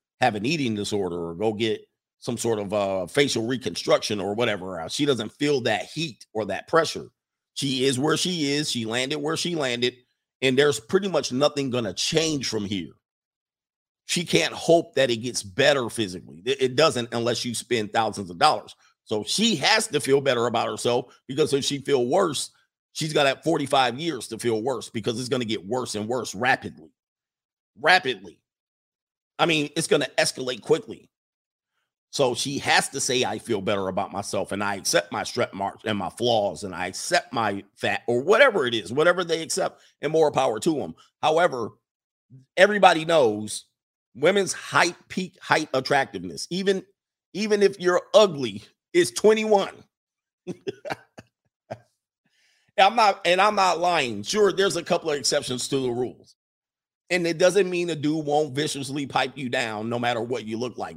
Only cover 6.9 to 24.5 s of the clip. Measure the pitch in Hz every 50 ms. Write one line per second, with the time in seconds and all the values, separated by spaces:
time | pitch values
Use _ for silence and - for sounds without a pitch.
6.9 | - 92 67 58 _ _ _ _ _ _ _ _ - - 135 139 131 131 127 139
7.9 | 139 127 139 156 156 151 - 180 180 170 147 139 143 147 151 - - 123 110 110
8.9 | 113 123 127 135 151 151 143 151 160 - - 185 175 160 139 127 120 120 120 123
9.9 | 120 - _ _ _ _ _ _ _ - 131 135 131 127 143 147 139 - - -
10.9 | - 190 196 196 170 147 123 - 127 127 147 147 147 143 139 131 117 123 117 98
11.9 | 90 - - - 165 160 165 160 156 139 117 - - 107 101 95 107 95 82 -
12.9 | - _ _ _ _ _ _ _ _ _ _ _ _ _ _ _ _ _ _ _
13.9 | _ _ _ - - 175 175 - - 160 165 139 113 - - - 165 170 160 -
14.9 | - 131 135 123 120 113 113 123 110 - - 101 92 131 135 147 147 139 120 107
15.9 | - - 110 92 90 87 57 58 69 82 92 120 135 - 131 127 127 127 156 160
16.9 | 123 123 117 117 123 120 117 120 117 113 - 127 113 - - - 131 113 107 101
17.9 | - 117 113 107 98 104 101 85 87 82 139 156 127 104 - - - _ _ _
18.9 | _ _ _ - 113 107 104 - - - 214 233 208 139 135 180 214 220 220 -
19.9 | - 143 - 135 135 143 135 135 123 117 117 120 113 113 113 113 107 107 - 123
20.9 | 120 123 123 - - _ _ - 127 131 151 120 135 139 127 - 147 139 131 -
21.9 | 139 127 123 120 147 190 202 170 135 - - - _ _ _ _ _ _ _ _
22.9 | - - 156 160 151 156 143 135 131 - - 160 165 156 143 131 - 135 131 123
23.9 | 117 131 - 165 151 117 - - 117 104 - 120